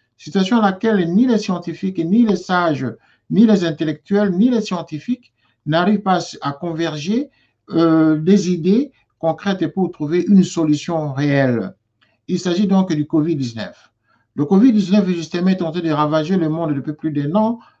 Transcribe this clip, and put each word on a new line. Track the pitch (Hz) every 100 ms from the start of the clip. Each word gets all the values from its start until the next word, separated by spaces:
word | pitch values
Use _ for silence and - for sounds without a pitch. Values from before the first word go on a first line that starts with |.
| _ _
situation | - 196 185 240
à | 208
laquelle | 190 226 208 170
ni | 185 254
les | 220
scientifiques, | - 175 170 160 190 185
ni | 165 214 233
les | 180
sages, | - 180 175 135 131 113 _ _ -
ni | 165 220
les | 202 170
intellectuels, | 151 156 151 - 202 208
ni | 175 247
les | 240
scientifiques | 214 180 160 151 - 247 _ _ _ _ -
n'arrivent | 156 185 208
pas | 196 185 - -
à, | 143
à |
converger, | 143 175 160 165 151 151 226 285 _ _ _ -
euh, | 165 165 160 160 156
des | 156 196 175
idées | 180 165 214 294 _ _ _
concrètes | 165 160 202 190 165
pour | 190 175
trouver | - 147 175 165
une | 196
solution | 180 - 156 147 - 165 151
réelle. | 131 147 139 135 117 95 - _ _ _ _ -
Il | 175
s'agit | 180 175 202
donc | 190 185
du | 156 147
covid | 165 156 156
dix-neuf. | 127 113 92 - _ _ _ _ _
Le | - 147
covid | 190 262
dix-neuf | 214 175 208 185
justement | 175 156 175 180
est | 180
en | 170
train | 165
de | 165
ravager | 147 151 156 156 190
le | 160
monde | 160 165
depuis | 139 131
plus | 151 156
d'un | 147 143 190
an, | 220 233 - _